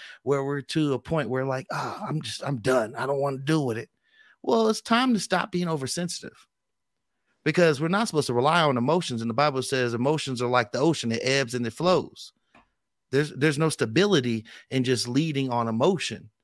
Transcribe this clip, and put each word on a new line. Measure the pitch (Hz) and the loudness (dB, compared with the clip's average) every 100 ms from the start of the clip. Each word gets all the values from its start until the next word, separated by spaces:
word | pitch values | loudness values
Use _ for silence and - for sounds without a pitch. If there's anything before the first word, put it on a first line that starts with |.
| - - | -20 -8
where | 123 139 | -2 0
we're | 139 143 | 0 -4
to | 131 160 147 | -4 0 0
a | 127 | 0
point | - 160 117 | -2 -4 -2
where, | 131 135 | -2 -2
like, | 131 - | -4 -6
"Oh, | - - - 202 | -8 -8 -8 -6
I'm | 151 | -6
just, | 113 - 139 | -6 -8 -6
I'm | 131 | -4
done. | 123 131 107 113 | 0 0 0 -4
I | 131 | -4
don't | 143 | -2
wanna | 139 135 | -2 -2
deal | 139 160 131 | 0 0 0
with | 113 | -4
it." | - _ _ _ _ _ | -8 _ _ _ _ _
Well, | - 226 220 | 0 2 2
it's | 220 | 0
time | - 233 262 | 0 2 2
to | 214 | 0
stop | - 180 - | 0 -2 -2
being | 180 175 | -4 -2
oversensitive, | 156 131 - 175 - - - _ _ _ _ _ _ _ _ _ _ | -4 -4 -4 -6 -8 -14 -18 _ _ _ _ _ _ _ _ _ _
because | 160 160 165 135 | -2 4 4 4
we're | 165 | 0
not | 196 226 | 0 0
supposed | 151 139 | 0 0
to | |
rely | 120 139 170 | 2 4 4
on | 151 123 | 4 2
emotions. | 123 175 170 117 | 2 0 0 -4
And | 113 | -4
the | |
Bible | 113 147 131 | 2 2 2
says | 127 135 120 | -2 0 0
emotions | 117 131 156 135 120 | 0 0 0 -2 -2
are | 123 | 2
like | 123 113 | 2 2
the | 123 | 2
ocean. | 156 151 117 | 2 2 0
It | 113 | -2
ebbs | 127 139 123 123 | 0 0 0 -2
and | 117 | -4
it | |
flows. | - 170 175 - - - _ _ _ _ _ _ _ _ | -2 2 2 0 -10 -20 _ _ _ _ _ _ _ _
There's, | 135 151 | 0 0
there's | 135 156 143 | 0 0 2
no | 160 | 0
stability | - 117 123 208 175 120 113 110 - - | 0 0 2 4 4 2 -2 -6 -18 -6
in | 131 123 | -2 0
just | 120 120 | 0 0
leading | 131 160 135 131 | 0 0 -2 -2
on | 120 113 | -2 0
emotion. | 113 156 185 - 107 104 _ | 2 2 0 -4 -10 -14 _